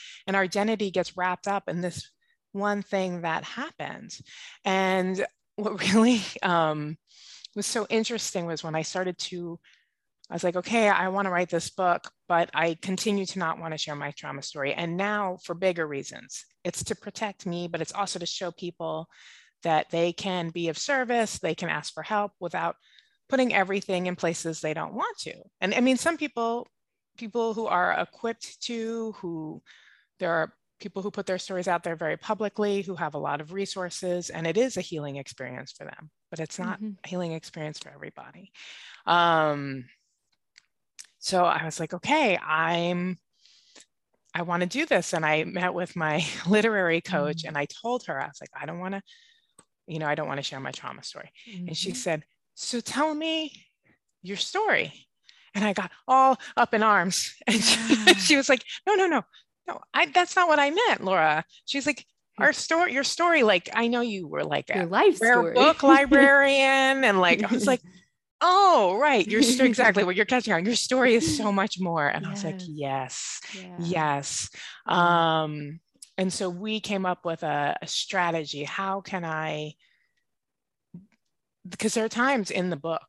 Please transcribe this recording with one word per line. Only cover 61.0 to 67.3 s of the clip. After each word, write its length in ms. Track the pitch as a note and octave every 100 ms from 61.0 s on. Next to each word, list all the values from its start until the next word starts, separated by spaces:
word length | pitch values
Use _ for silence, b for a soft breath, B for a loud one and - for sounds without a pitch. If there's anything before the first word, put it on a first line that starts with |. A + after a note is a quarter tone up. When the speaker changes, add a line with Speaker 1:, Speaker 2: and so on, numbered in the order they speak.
Speaker 1:
Laura." 400 | F#3 F#3 D#3 D3+ - b
She's 220 | - C4+ C4
like, 180 | C#4 - _ _ -
"Our 140 | D4
story, 400 | - - E4 F4
your 120 | C4
story, 400 | C#4 - F4 E4
like, 260 | A3 F3+ -
I 140 | A3 A#3
know 140 | A#3+
you 240 | A#3+ G3+ D#3
were, 160 | D3
like, 240 | D3+ D3 -
Speaker 2:
Your 160 | F#3+
Speaker 1:
a 20 | E3+
Speaker 2:
life 340 | G3+ G4+ -
Speaker 1:
rare 180 | A3+ A#3+
Speaker 2:
story. 140 | -
Speaker 1:
book 280 | B3 D4 D#4
Speaker 2:
<laughs> 100 | C#4
Speaker 1:
librarian." 1080 | C4+ C#4 C#4 C#4 C#4 C#4 C#4 C4+ C4+ C4+ C4+
And, 140 | B3+ G3
like, 220 | F3